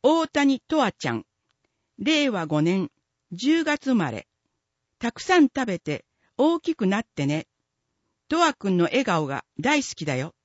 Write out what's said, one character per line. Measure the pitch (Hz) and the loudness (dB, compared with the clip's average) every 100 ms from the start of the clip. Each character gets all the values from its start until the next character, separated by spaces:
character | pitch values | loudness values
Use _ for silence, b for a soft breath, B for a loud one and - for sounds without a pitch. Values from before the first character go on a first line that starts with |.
大 | 254 330 320 | 4 2 0
谷 | 294 277 262 | 2 2 0
と | _ 320 | _ 0
わ | 226 | 0
ち | - 143 | -2 -6
ゃ | |
ん、 | 113 - _ _ _ _ _ _ - | -6 -8 _ _ _ _ _ _ -6
令 | 202 311 277 | -2 0 0
和 | 202 160 | -2 -2
五 | 151 | 0
年 | 160 190 175 _ _ _ _ | 2 0 -4 _ _ _ _
十 | 175 254 330 | -4 0 0
月 | 311 294 269 | 0 -2 0
生 | |
ま | 240 151 | 0 0
れ。 | 104 - _ _ _ _ _ _ _ | -6 -14 _ _ _ _ _ _ _
た | 233 | -8
く | - | -8
さ | - 359 | 2 4
ん | 277 | 6
食 | - 240 | 2 -4
べ | 175 | -6
て | - 143 _ _ _ - | -6 -8 _ _ _ 0
大 | 302 339 | 0 0
き | - | -4
く | 320 190 | -2 0
な | 202 | -2
っ | |
て | - - 139 | -4 -4 -2
ね。 | 151 - _ _ _ _ _ _ _ _ | -2 -6 _ _ _ _ _ _ _ _
と | 320 | 0
わ | 330 | 0
く | - 196 | 0 0
ん | 180 | 2
の | |
笑 | 170 247 | 2 0
顔 | 254 170 147 | 0 -2 -2
が | 135 _ - | -8 _ -4
大 | 202 302 | 0 0
好 | - | -2
き | - 147 | -8 -4
だ | 127 | -4
よ。 | 156 _ | -6 _